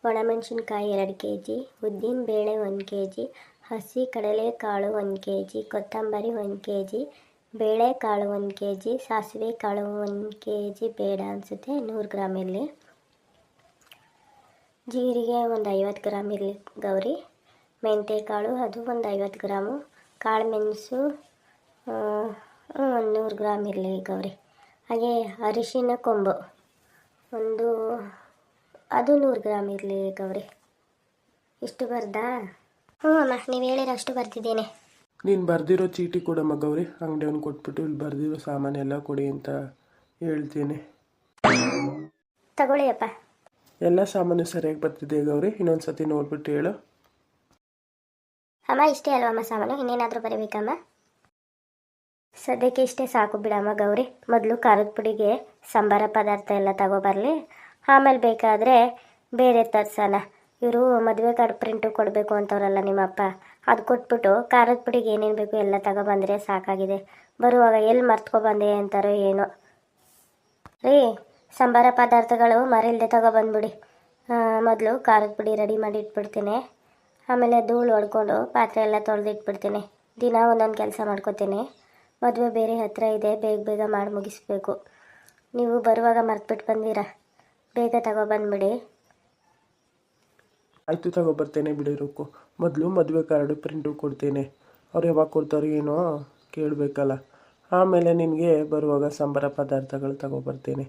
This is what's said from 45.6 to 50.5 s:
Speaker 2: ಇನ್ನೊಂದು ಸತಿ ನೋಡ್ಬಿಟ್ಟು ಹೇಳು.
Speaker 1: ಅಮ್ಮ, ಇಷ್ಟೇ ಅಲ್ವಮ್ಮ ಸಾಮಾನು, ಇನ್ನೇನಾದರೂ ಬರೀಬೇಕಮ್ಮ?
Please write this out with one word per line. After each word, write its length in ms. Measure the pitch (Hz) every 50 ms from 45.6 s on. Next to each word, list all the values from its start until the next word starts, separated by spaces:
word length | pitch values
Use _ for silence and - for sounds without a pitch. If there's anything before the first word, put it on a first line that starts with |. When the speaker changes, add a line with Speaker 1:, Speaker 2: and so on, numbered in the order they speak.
Speaker 2:
ಇನ್ನೊಂದು 240 | 185 170 165 160 - -
ಸತಿ 160 | 139 - 160 156
ನೋಡ್ಬಿಟ್ಟು 380 | 151 147 147 143 156 147 151 156 147
ಹೇಳು. 160 | 143 147 180 208 - _ _ _ _ _ _ _ _ _ _ _ _ _ _ _ _ _ _ _ _ _ _ _ _ _ _ _ _ _ _ _ _ _ _ _ _ _ -
Speaker 1:
ಅಮ್ಮ, 140 | 262 262 294 311 285
ಇಷ್ಟೇ 160 | 294 - 294 277
ಅಲ್ವಮ್ಮ 260 | 247 240 233 226 226 226 -
ಸಾಮಾನು, 220 | 226 214 208 233 262 285
ಇನ್ನೇನಾದರೂ 400 | 262 247 240 240 240 233 233 233 226
ಬರೀಬೇಕಮ್ಮ? 480 | 220 220 214 214 214